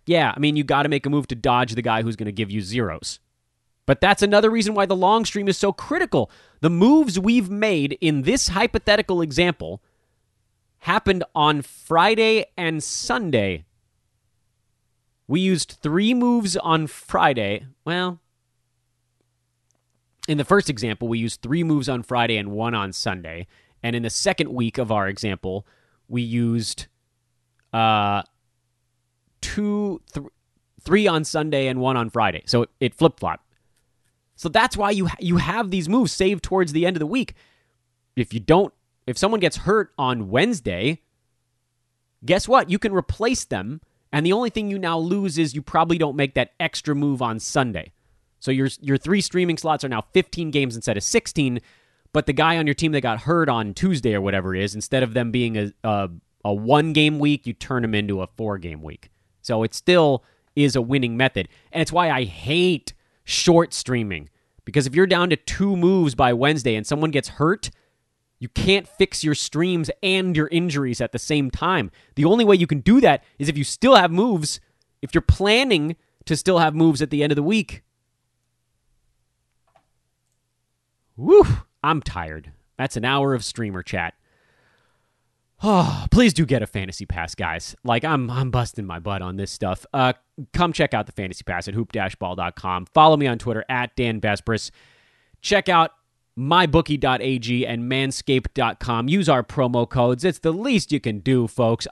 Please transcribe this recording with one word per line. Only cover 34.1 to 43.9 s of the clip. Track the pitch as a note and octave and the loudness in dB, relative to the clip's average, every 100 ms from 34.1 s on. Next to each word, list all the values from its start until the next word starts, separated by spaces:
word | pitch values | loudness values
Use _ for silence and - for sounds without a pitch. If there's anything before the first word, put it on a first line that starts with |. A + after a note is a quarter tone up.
| _ _ - | _ _ -10
So | E3+ | 0
that's | G#3+ A#3+ | 2 2
why | G3+ G3+ | 0 -2
you | G3 F3 | 0 -2
ha-, | - | -2
you | F3 F3 | 0 0
have | C#3 G#3+ G3 | 0 -4 -2
these | F#3+ D#3 | -4 0
moves | A#3+ G3 | 2 2
saved | - F#3+ F#3+ | 2 0 0
towards | - F#3+ E3+ | -2 -2 0
the | D#3 F3 | 0 -2
end | F3 | -2
of | |
the | D3+ | -4
week. | B3+ - - _ _ _ _ _ _ _ - | -4 -6 -10 _ _ _ _ _ _ _ -6
If | A2 | -4
you | A2 | -2
don't, | G2+ F3 F#3+ _ _ _ - | 2 4 2 _ _ _ -10
if | A#2+ | -2
someone | G3 A3 | 0 0
gets | E3+ - | 0 -2
hurt | F3 G#3+ F#3+ - | 0 0 -2 -4
on | C3 A#2+ G2 | -2 -2 -2
Wednesday, | A#2+ A3 F#3+ G#2 F2 B2 E3 _ _ _ _ _ _ _ _ _ _ _ _ | 0 0 -2 -4 -2 -2 -4 _ _ _ _ _ _ _ _ _ _ _ _
guess | A#2 F3+ G#3 | 0 0 4
what? | C4 E3+ | 2 4
You | G3 | 0
can | A3 | 0
replace | F#3+ - - A3+ - | -2 -4 -2 -2 -2
them, | - G#2 G2+ D#3 _ | -4 -6 -6 -12 _